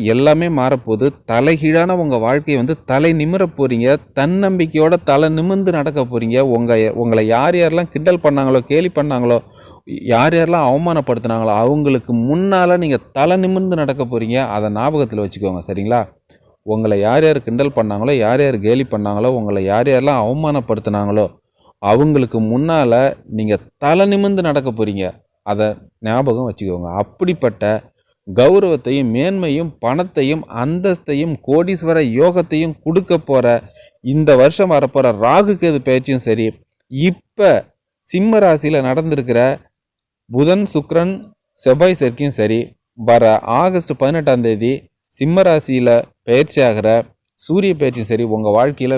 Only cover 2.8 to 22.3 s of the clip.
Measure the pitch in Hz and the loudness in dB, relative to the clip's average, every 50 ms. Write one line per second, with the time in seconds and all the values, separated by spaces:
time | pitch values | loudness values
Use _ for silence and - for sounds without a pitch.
2.8 | - - - - 160 165 165 156 147 160 180 190 190 165 - - 139 127 123 113 | -4 -2 0 0 2 2 0 0 -2 -2 -2 -2 -2 -2 -2 -2 -2 0 0 0
3.8 | 120 131 147 147 - _ - 135 139 160 180 196 202 190 190 175 160 160 156 156 | 2 2 0 0 -2 _ -4 -2 -2 0 0 0 0 0 0 -2 -2 0 0 2
4.8 | 156 160 175 170 - 151 139 143 160 156 160 160 165 185 190 196 190 185 165 151 | 2 2 2 0 2 2 2 2 2 2 0 0 -2 0 0 0 0 0 0 0
5.8 | 139 - 143 147 123 123 123 117 117 113 120 127 139 131 117 117 120 117 117 113 | 0 0 0 -2 -4 -2 -4 -4 -2 0 2 2 2 2 2 0 2 2 2 2
6.8 | 110 110 - 117 117 117 113 110 110 110 113 120 143 170 175 175 170 160 160 175 | 2 0 0 -2 -2 0 2 2 2 2 2 2 2 2 2 2 2 0 0 -2
7.8 | 175 - - 160 151 185 180 170 - 151 143 139 135 131 131 127 120 - 143 160 | -4 -4 -6 -2 0 0 0 2 2 0 0 2 2 2 2 0 0 0 0 0
8.8 | 180 175 - 151 143 147 135 123 123 120 120 113 - - - - - - - - | 0 0 -2 -2 -2 -2 -2 0 0 2 0 0 -2 -6 -18 -20 -20 -20 -20 -20
9.8 | _ - - - - 120 113 117 131 160 170 165 165 170 175 165 147 123 131 147 | _ -14 -12 -8 -2 0 2 2 4 4 2 2 2 2 2 2 2 2 2 0
10.8 | 170 175 165 151 127 - 123 123 117 113 113 113 110 110 104 107 117 131 147 151 | 0 0 -2 -2 -2 -2 -2 -2 -2 -4 -2 -2 0 0 2 2 2 2 0 0
11.8 | 147 143 131 120 - - 120 117 117 135 151 180 190 196 196 185 180 175 180 180 | 0 0 0 -2 -2 -2 -2 -2 0 0 -2 -2 0 0 0 2 2 2 2 0
12.8 | 170 151 131 113 - - - 135 147 170 180 190 185 185 190 190 190 185 175 160 | 0 -2 -4 -4 -6 -6 -4 -2 0 2 2 0 0 0 0 -2 -2 -2 -2 -2
13.8 | 147 139 131 143 127 120 123 113 113 110 120 131 135 117 101 104 107 107 104 107 | -2 -2 -2 -4 -4 -4 -4 -4 -2 -2 -2 -2 -2 -2 -4 -4 -4 -4 -2 -2
14.8 | 123 147 156 147 139 110 113 107 104 92 - 95 101 95 92 87 90 - 95 98 | -2 -2 -2 -2 -2 -2 -4 -6 -6 -6 -6 -6 -6 -6 -6 -6 -8 -8 -8 -6
15.8 | 101 107 120 120 104 - _ _ _ _ _ _ _ _ _ _ - 104 107 110 | -2 0 0 -2 -2 -4 _ _ _ _ _ _ _ _ _ _ -8 -6 -4 -2
16.8 | 110 107 104 101 101 110 123 151 156 156 151 139 - 113 117 123 139 143 - 123 | -2 0 0 0 0 2 2 2 4 2 2 0 -2 -4 -2 -2 -2 -2 -2 -2
17.8 | 113 104 101 101 113 135 143 123 104 110 123 139 143 139 120 104 101 110 120 131 | -2 -2 -4 -4 -2 -2 0 0 0 0 0 0 0 0 -2 -2 0 0 0 0
18.8 | 135 - 113 104 104 101 104 104 113 127 131 120 107 104 101 98 95 98 101 113 | -2 -4 -4 -6 -4 -4 -4 -2 -2 -2 -2 -2 -4 -4 -4 -2 -2 0 0 0
19.8 | 123 143 131 123 135 147 139 123 107 110 131 151 156 151 147 139 117 - 110 107 | 2 2 0 0 0 0 0 0 0 -2 -2 -2 -2 -2 -2 -4 -4 -4 -4 -4
20.8 | - 107 104 104 101 101 104 107 101 87 - _ _ _ _ _ _ _ _ _ | -4 -4 -2 -2 -2 0 0 0 0 -2 -4 _ _ _ _ _ _ _ _ _
21.8 | 101 101 110 127 147 156 147 139 127 117 | 0 2 2 2 4 2 2 0 0 -2